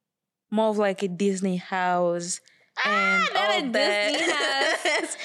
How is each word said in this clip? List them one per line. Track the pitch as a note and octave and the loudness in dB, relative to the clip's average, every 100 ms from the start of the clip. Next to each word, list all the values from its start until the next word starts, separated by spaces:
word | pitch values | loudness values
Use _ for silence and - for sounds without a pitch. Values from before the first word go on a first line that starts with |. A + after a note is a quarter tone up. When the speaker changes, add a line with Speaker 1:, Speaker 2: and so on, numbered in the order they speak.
| _ _ _ _ _ | _ _ _ _ _
Speaker 1:
more | G#3+ A3 | 0 2
of, | G#3 | 2
like, | G3+ F#3+ | 0 0
a | G3 | -4
Disney | F3 G3+ F#3+ F#3+ F3+ | 0 0 0 -2 -2
house | - F#3 F3+ F3+ F3 F3 F3 - - _ _ - | -4 -2 0 2 2 0 -4 -8 -12 _ _ -4
and | C5 | 0
Speaker 2:
Ah, | D#5 E5+ F5 D#5 | 2 2 2 2
not | G4+ G#4 | 2 0
Speaker 1:
all | F#4 | 0
Speaker 2:
a | C#4 | 0
Speaker 1:
that. | A3+ - G#3 G#3 | 0 2 2 0
Speaker 2:
Disney | D4 E4+ | 0 0
house. | D4+ C#4 C4+ D4+ F#4+ F4 D#4 E4 - | 0 0 0 0 0 0 -2 -2 -8